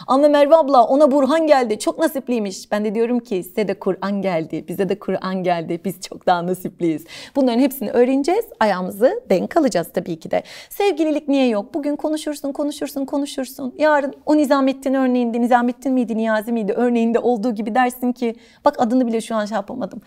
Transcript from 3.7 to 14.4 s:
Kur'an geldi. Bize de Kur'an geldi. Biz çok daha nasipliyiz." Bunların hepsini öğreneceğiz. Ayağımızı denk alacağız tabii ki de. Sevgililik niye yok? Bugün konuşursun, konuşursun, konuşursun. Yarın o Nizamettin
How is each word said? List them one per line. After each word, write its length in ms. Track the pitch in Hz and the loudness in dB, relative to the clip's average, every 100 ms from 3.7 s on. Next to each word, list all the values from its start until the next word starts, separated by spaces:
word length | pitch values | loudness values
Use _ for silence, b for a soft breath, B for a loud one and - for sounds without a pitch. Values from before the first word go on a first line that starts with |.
| 196 | -2
Kur'an 440 | 202 175 196 202 | -2 -2 -2 -2
geldi. 420 | 190 165 160 156 - | -2 -2 -4 -8 -6
Bize 200 | 170 185 | -4 -2
de 100 | 202 | -2
Kur'an 440 | - 185 190 190 | -4 -4 -2 -4
geldi. 380 | 180 170 160 170 | -2 -2 -4 -6
Biz 160 | 196 - | -6 -8
çok 260 | - - - | -12 -6 0
daha 200 | 175 175 | 0 0
nasipliyiz." 580 | 180 - - 170 151 - B B 277 | -4 -6 -4 -2 -2 -8 B B 0
Bunların 220 | 254 233 | 2 2
hepsini 320 | 277 - 208 | 0 0 -2
öğreneceğiz. 540 | 240 247 269 285 403 - - | 2 2 2 0 -2 -2 -2
Ayağımızı 640 | 214 185 185 196 262 466 - | 0 0 -4 2 2 2 0
denk 260 | 185 208 339 | 0 2 2
alacağız 300 | 269 175 165 | 2 0 -2
tabii 240 | 185 180 160 | -4 -6 -8
ki 120 | - | -4
de. 120 | 180 - B B | -4 -4 B B
Sevgililik 600 | - 403 302 311 302 302 | -2 0 2 0 0 0
niye 200 | 277 254 | 2 2
yok? 260 | 208 202 | 0 -4
Bugün 220 | 320 285 294 | -6 -4 -4
konuşursun, 560 | 311 311 302 285 277 | -2 -4 -6 -8 -8
konuşursun, 520 | 285 294 285 285 277 | -4 -6 -4 -8 -6
konuşursun. 720 | 262 285 285 - 254 - 254 - | -4 -4 -4 -6 -8 -8 -10 0
Yarın 360 | 302 294 277 - - | 2 2 0 -6 0
o 100 | |
Nizamettin 580 | 302 | 2